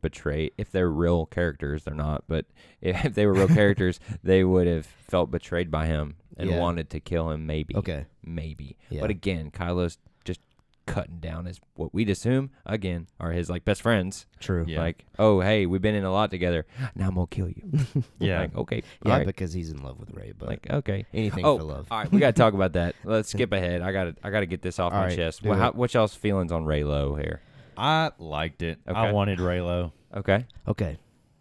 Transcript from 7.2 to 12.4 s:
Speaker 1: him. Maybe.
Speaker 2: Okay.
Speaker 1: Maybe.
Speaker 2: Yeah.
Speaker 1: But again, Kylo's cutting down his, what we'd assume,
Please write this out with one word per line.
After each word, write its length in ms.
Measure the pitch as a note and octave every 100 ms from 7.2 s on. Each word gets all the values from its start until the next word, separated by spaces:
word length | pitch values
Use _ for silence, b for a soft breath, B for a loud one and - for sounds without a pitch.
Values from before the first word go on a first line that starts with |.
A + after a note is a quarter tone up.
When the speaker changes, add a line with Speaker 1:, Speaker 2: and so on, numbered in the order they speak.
| E2
Speaker 1:
him. 140 | D#2 D#2
Maybe. 300 | D#2 D2+ -
Speaker 2:
Okay. 300 | G2 D2+ D2 _
Speaker 1:
Maybe. 540 | - E2 D#2 D2 C2+ - -
Speaker 2:
Yeah. 120 | D2
Speaker 1:
But 80 | G#2+
again, 400 | F#2+ G2 F2 D2+
Kylo's 460 | - F2 F2+ E2+ - _ _ - F2+ _ _ _ _ -
cutting 260 | - - E2+
down 260 | D#2+ E2 F2+
his, 140 | F2 _ -
what 180 | E2
we'd 160 | G2 G#2+
assume, 420 | F#2 A#2 C3